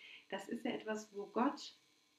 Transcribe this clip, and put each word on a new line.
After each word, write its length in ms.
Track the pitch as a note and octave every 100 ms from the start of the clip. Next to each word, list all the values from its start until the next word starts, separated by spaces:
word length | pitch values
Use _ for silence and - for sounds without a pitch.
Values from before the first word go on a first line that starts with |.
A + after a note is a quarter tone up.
| - - -
Das 200 | F#3+ -
ist 160 | A#3
ja 80 | B3
etwas, 380 | - G#3+ G#3+ -
wo 120 | G3+ G3+
Gott 500 | A3 C4+ - - - - - _